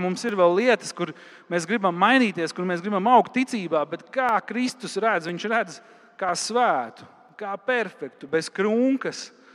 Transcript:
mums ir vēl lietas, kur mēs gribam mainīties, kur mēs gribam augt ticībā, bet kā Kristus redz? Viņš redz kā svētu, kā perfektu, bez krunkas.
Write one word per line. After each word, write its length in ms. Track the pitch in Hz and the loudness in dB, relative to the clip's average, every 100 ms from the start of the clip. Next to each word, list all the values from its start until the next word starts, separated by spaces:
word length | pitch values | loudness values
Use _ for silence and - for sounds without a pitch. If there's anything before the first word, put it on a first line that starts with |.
mums 240 | 180 175 | 0 -2
ir 100 | 240 202 | -2 4
vēl 200 | 175 180 | 4 4
lietas, 360 | 247 220 - | 2 2 -2
kur 220 | - 170 - - - - | -8 -8 -10 -18 -20 -6
mēs 160 | 170 165 | -4 -2
gribam 280 | 226 190 170 | 0 0 2
mainīties, 560 | 202 262 233 170 160 | 4 6 4 0 -4
kur 120 | - | -4
mēs 160 | 185 175 | -4 -2
gribam 260 | 190 202 202 | -2 0 6
augt 240 | 247 - | 6 4
ticībā, 560 | 254 262 233 170 156 147 | 0 -2 -4 -2 -2 -2
bet 220 | 165 - | -6 -8
kā 220 | 262 254 214 | -2 0 0
Kristus 540 | - 233 254 - 180 196 | -2 -4 -4 -6 -8 -2
redz? 280 | 220 190 165 | 0 0 -2
Viņš 180 | 175 208 | -6 -2
redz 320 | 226 190 156 - - - - | -2 -2 -10 -20 -20 -20 -6
kā 120 | - 175 | -4 -4
svētu, 680 | - 233 233 151 117 - - - - - | -2 2 2 2 -2 -12 -20 -20 -20 -12
kā 140 | 208 196 | -10 -8
perfektu, 720 | - 247 190 - 135 - 135 | -2 -2 -2 -8 -14 -12 -2
bez 220 | 160 160 | -2 -2
krunkas. 800 | - 208 220 262 269 165 - - - - | -2 0 2 2 2 -2 -8 -14 -18 -20